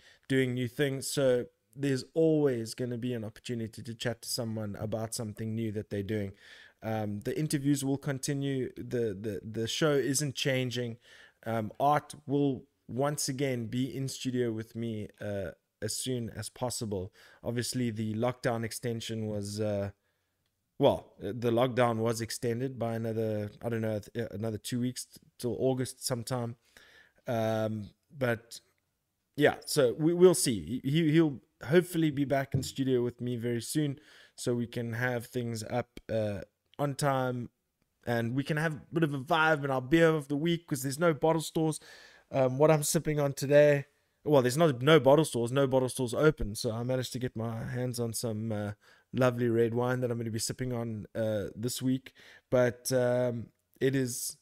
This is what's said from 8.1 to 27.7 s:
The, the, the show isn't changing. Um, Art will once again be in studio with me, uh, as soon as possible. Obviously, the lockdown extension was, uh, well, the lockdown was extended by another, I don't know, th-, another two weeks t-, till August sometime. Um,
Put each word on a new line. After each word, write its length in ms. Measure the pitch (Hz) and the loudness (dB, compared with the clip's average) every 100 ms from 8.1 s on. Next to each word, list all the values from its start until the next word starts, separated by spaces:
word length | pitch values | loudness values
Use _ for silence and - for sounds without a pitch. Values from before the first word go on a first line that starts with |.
| 135 - 143 139 135 120 - | -6 -4 -4 -4 -4 -6 -8
The, 400 | 120 123 117 95 | -6 -2 -2 -4
the, 220 | 110 101 | -6 -8
the 240 | 110 110 113 | -8 -6 -4
show 260 | - 160 | 0 2
isn't 420 | 143 123 131 147 | 2 2 0 -2
changing. 640 | - 147 127 127 120 120 113 _ - - _ - | -4 -2 0 -2 -4 -6 -8 _ -20 -20 _ -4
Um, 260 | 113 107 - | -4 -4 0
Art 340 | 139 147 - 151 - | 2 2 0 -14 -4
will 380 | 139 143 131 - _ - | 0 0 -2 -10 _ -10
once 420 | 113 143 147 - | -4 -2 -2 -4
again 380 | 131 143 123 113 | -2 -2 -2 -4
be 280 | 123 131 - | -4 -4 -4
in 100 | 135 | -8
studio 460 | - 131 123 120 | -6 -4 -2 -2
with 240 | 110 113 113 | -2 -8 -8
me, 320 | 117 110 104 - | -6 -6 -10 -10
uh, 340 | 107 101 90 - _ - | -8 -6 -6 -10 _ -10
as 160 | 107 - | -8 -6
soon 320 | 127 127 113 - | -4 -4 -6 -10
as 140 | 107 | -12
possible. 600 | - 127 - 110 101 92 _ - - | -8 -6 -6 -6 -6 -8 _ -20 -12
Obviously, 480 | - 120 117 127 120 | -6 -4 -4 -2 -4
the 220 | 107 110 | -4 -4
lockdown 520 | 107 120 123 131 117 | -2 -2 -2 -4 -4
extension 640 | 113 - 123 117 - 110 107 | -6 -6 -6 -6 -6 -6 -6
was, 320 | 104 101 104 | -6 -6 -4
uh, 300 | 107 101 101 - _ _ _ _ _ _ _ - | -2 -2 -4 -8 _ _ _ _ _ _ _ 2
well, 360 | 135 92 - - | 4 4 -4 -12
the 320 | 90 117 120 | -8 -2 0
lockdown 460 | 113 127 117 120 110 | 2 2 2 2 2
was 200 | 113 113 | -2 -2
extended 580 | 113 - 120 117 135 131 | -6 -6 -4 -4 -4 -4
by 180 | 117 113 | -4 -4
another, 540 | 113 113 110 107 104 - | -4 -2 -2 -2 -6 -8
I 60 | 117 | -6
don't 100 | 117 | -4
know, 200 | 110 107 | -2 -4
th-, 280 | - 117 117 | -6 -8 -8
another 260 | 101 113 104 | -6 -6 -6
two 220 | - 123 | -6 -4
weeks 260 | 123 127 - | -4 -6 -14
t-, 140 | - _ - | -18 _ -8
till 180 | 120 110 | -4 0
August 460 | 131 127 123 - | 0 0 -4 -6
sometime. 520 | - 120 113 127 117 113 _ - - - _ _ - | -6 -6 -4 -6 -6 -10 _ -20 -20 -20 _ _ -6
Um, 640 | 117 110 110 110 | -2 0 0 -2